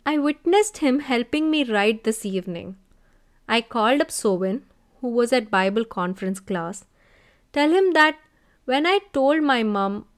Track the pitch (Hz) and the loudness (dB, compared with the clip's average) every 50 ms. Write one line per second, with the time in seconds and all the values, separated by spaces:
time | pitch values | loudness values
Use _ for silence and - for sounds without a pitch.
0 | - 277 311 302 277 294 294 - - 339 370 415 415 - - - 320 262 254 294 | -4 -2 -2 0 0 -2 -2 -2 0 2 2 2 2 0 -2 -2 0 0 0 0
1 | 294 254 247 233 240 - - 302 311 311 311 302 269 233 214 202 202 220 226 220 | 0 -2 -2 -2 -2 -2 -2 -2 0 0 0 0 0 0 0 0 2 0 0 -2
2 | - 220 220 - - 202 190 185 185 185 170 170 - 185 190 - _ _ _ _ | -2 -4 -4 -4 -6 -6 -6 -6 -6 -8 -10 -10 -12 -14 -16 -18 _ _ _ _
3 | _ _ _ _ _ _ _ _ _ - 220 233 226 - - 233 214 233 277 294 | _ _ _ _ _ _ _ _ _ -2 -2 -2 -2 -2 -2 0 2 2 2 2
4 | 320 - - - - 208 190 180 190 190 214 285 - _ _ _ _ _ _ _ | 0 -2 -4 -2 0 0 0 0 0 -2 -2 -4 -8 _ _ _ _ _ _ _
5 | 254 247 233 240 240 233 262 254 214 208 202 190 190 196 202 226 226 226 - 190 | -8 -2 0 0 2 2 2 0 0 0 0 0 0 0 0 -2 -4 -4 -4 -4
6 | 180 180 190 - 196 190 190 190 - - 190 170 165 170 202 - - _ _ _ | -4 -4 -6 -6 -6 -6 -6 -6 -8 -6 -6 -6 -6 -8 -10 -12 -18 _ _ _
7 | _ _ _ _ _ _ _ _ _ _ - 285 294 302 339 381 392 370 320 311 | _ _ _ _ _ _ _ _ _ _ -2 0 2 4 4 4 4 4 4 4
8 | 311 311 311 - _ _ _ _ _ _ _ _ _ 254 254 285 311 349 392 392 | 4 4 2 -2 _ _ _ _ _ _ _ _ _ -2 -2 0 2 2 0 0
9 | 403 - - 277 269 277 311 320 302 285 262 233 220 214 208 196 196 196 202 214 | 0 -2 0 2 2 2 2 2 2 2 2 2 0 0 0 0 -2 -2 -4 -6
10 | - - _ | -10 -16 _